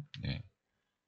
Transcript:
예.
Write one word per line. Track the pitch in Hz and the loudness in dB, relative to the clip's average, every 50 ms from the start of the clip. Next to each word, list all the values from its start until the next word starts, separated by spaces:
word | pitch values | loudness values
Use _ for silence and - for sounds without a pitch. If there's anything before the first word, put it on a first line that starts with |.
| 147 - - - - | 8 4 -2 0 2
예. | - - - - - - _ _ _ _ _ _ _ _ _ _ | 2 2 2 -2 -6 -14 _ _ _ _ _ _ _ _ _ _